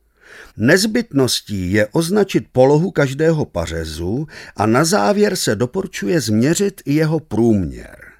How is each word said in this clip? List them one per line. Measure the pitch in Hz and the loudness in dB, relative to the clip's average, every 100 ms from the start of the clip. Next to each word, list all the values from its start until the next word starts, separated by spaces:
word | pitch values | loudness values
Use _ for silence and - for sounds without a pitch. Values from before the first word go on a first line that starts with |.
| _ _ - - - - | _ _ -20 -20 -18 -2
Nezbytností | 110 185 214 240 226 139 127 - - 101 90 | 2 4 2 -2 -2 0 0 0 -6 -6 0
je | 104 104 | 0 0
označit | - 165 208 196 170 113 | 0 0 0 0 0 -2
polohu | 127 131 151 180 | 2 4 4 0
každého | 165 143 135 156 160 | 0 -2 0 0 0
pařezu | 135 - 82 82 80 78 87 117 156 - - - | -2 -4 -4 -6 -8 -6 -6 -6 -8 -14 -14 -4
a | 107 | 0
na | 117 | 2
závěr | 160 202 202 208 208 185 | 2 2 2 2 0 0
se | - 202 | -2 -2
doporučuje | - 190 190 - 196 175 | -2 -4 -8 -6 -2 -2
změřit | 110 107 127 170 202 196 | 0 2 2 2 -2 -4
i | - | -2
jeho | 147 156 160 | 0 0 -2
průměr. | 160 107 117 107 82 62 53 - - - | -4 0 2 2 0 -8 -16 -20 -20 -20